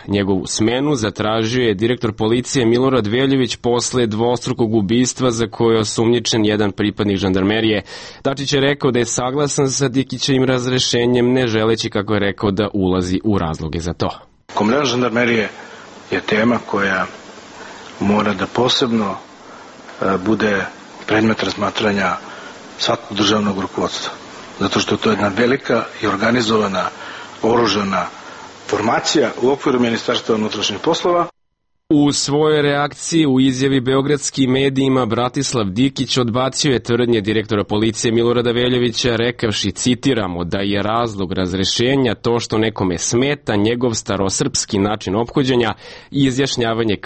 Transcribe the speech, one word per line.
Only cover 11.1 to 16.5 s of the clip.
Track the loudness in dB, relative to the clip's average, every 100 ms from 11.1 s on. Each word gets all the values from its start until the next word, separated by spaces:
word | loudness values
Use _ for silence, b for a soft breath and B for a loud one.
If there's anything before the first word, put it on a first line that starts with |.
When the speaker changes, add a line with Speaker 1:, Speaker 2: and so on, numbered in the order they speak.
| 4 4
Speaker 1:
ne | 4 2
želeći, | 2 2 2 0
kako | -2 0
je | 0
rekao, | 0 0 0
da | 0 0
ulazi | 0 2 2 2 0
u | 2 0
razloge | 0 -4 -4 -4
za | -6
to. | -4 -4 -6 -14 _ -8
Speaker 2:
Komandant | -2 2 2 2
žandarmerije | 0 0 2 2 2 -2 B B B B B -6
je | -6
tema | 0 2 2